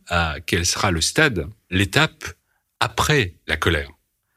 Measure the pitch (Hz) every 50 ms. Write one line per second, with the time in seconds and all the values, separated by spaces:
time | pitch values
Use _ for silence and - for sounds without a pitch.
0 | _ - 87 87 85 80 73 - - - 107 87 85 - - - - 101 87 80
1 | - - - 156 160 147 107 85 73 101 - - _ _ 90 92 98 92 - 139
2 | 156 156 - _ - - - - _ _ _ _ _ _ _ - 117 127 - -
3 | - - 151 143 104 87 - _ _ - 80 78 - 98 82 73 71 - - _
4 | _ _ _ _ _ _ _